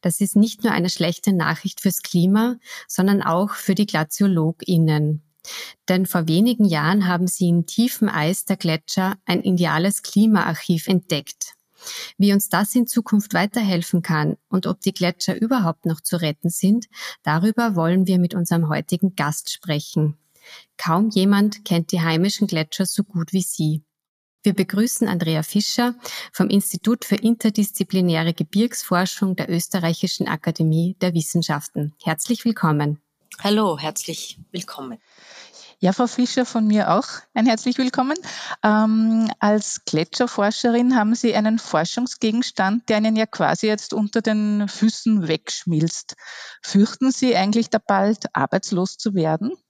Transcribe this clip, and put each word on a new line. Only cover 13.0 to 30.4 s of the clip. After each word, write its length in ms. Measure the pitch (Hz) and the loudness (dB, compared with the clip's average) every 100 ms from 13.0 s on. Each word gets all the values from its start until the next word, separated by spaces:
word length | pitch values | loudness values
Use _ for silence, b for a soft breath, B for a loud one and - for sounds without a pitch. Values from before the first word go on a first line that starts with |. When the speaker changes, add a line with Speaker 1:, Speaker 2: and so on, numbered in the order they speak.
| 220 208 - | 0 0 2
Speaker 1:
weiterhelfen 680 | 175 202 240 202 175 170 180 | 0 0 0 0 0 0 -2
kann 340 | 165 156 151 - _ | 0 0 0 -4 _
und 200 | 185 185 | -4 -2
ob 120 | 185 | -2
die 120 | - | -4
Gletscher 480 | - 269 - - 151 | 0 -2 -2 -4 -2
überhaupt 460 | 226 262 175 160 170 | 0 0 0 -2 -4
noch 140 | 160 | -4
zu 160 | - 175 | -2 -2
retten 340 | 165 147 175 | -2 -2 -4
sind, 340 | - 185 226 - B B B | 0 2 2 0 B B B
darüber 520 | - 156 202 226 233 180 | -2 0 2 0 0 0
wollen 300 | 165 185 185 | 2 2 2
wir 140 | 180 | 2
mit 160 | 175 185 | 2 0
unserem 340 | 170 170 156 | 0 0 0
heutigen 460 | 147 - 175 190 185 | -2 -2 -2 -2 0
Gast 360 | 147 156 - | -4 -4 -8
sprechen. 680 | - - 147 - - 156 151 _ B B B B - | -12 -4 -4 -2 -2 -2 -4 _ B B B B -8
Kaum 320 | 170 165 220 | -2 2 2
jemand 560 | 208 190 202 208 208 - | 2 2 4 2 -2 -2
kennt 260 | 170 165 | -2 0
die 100 | 180 | -2
heimischen 440 | 165 160 190 - 202 | 0 2 0 0 -2
Gletscher 400 | 160 156 - 190 | -2 -4 -4 -4
so 180 | - | -4
gut 300 | 202 175 160 | -4 -4 -2
wie 80 | 190 | -2
sie. 400 | 175 - 156 156 _ _ _ _ _ _ | -4 -2 -2 -2 _ _ _ _ _ _
Wir 120 | 208 185 | -2 0
begrüßen 520 | 185 196 233 - 214 | -2 0 -2 0 -2
Andrea 360 | 180 160 160 | 0 0 -2
Fischer 500 | 160 208 - - 240 240 B B B | -2 -2 -2 -2 -2 -4 B B B
vom 160 | - - | -2 2
Institut 560 | 196 - - - 240 - | 2 0 -4 -2 -2 -2
für 100 | 196 | 0
interdisziplinäre 1160 | 220 233 220 208 202 - 185 185 180 160 165 | 0 2 0 0 -2 -2 -2 0 2 2 0
Gebirgsforschung 1000 | 170 - 196 240 - - 175 185 - 190 185 | -2 -2 0 0 -2 -2 -2 0 -2 -2 -2
der 160 | 156 | -2
Österreichischen 760 | 170 - 190 165 170 180 - - | -2 -2 -2 -2 -2 -4 -4 -4
Akademie 680 | 160 | -2